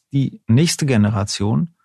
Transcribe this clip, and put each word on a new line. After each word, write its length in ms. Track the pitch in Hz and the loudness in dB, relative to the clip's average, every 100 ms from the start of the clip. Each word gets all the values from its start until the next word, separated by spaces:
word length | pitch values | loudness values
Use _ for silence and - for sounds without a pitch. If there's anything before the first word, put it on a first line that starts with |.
| _ | _
die 300 | 139 131 - - | -2 -2 -4 0
nächste 380 | 113 165 - 143 | 2 2 0 0
Generation 880 | 117 104 107 98 - 101 131 170 _ | 2 2 0 -4 -4 -2 -2 -4 _